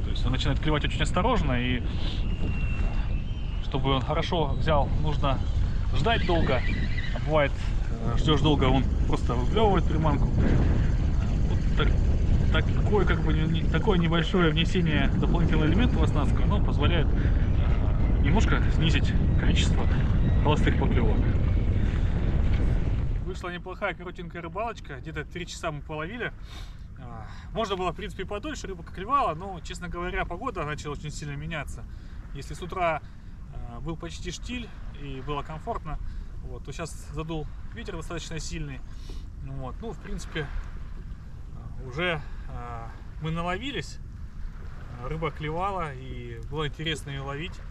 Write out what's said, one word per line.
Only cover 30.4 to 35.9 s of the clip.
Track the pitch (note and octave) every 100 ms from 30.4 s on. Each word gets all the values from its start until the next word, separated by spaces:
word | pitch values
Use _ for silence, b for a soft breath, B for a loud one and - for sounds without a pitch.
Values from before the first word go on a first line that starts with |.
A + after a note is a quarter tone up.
| B3 F#3
начала | D3 D3 D3+
очень | C#3 D3+
сильно | - D3+ C#3+
меняться. | D#3 E3 C3 - A#2 B B B B
Если | C#3 C3+
с | D3
утра, | F3+ F#3 E3+ D3+ B B B B -
э, | - A#2+ A#2+
был | C#3+ D#3+
почти | E3+ - F3+
штиль | E3 - B3 A3 - - -
и | C#3 C3
было | C#3 D3
комфортно, | C#3 D#3+ A#3 G#3 D3+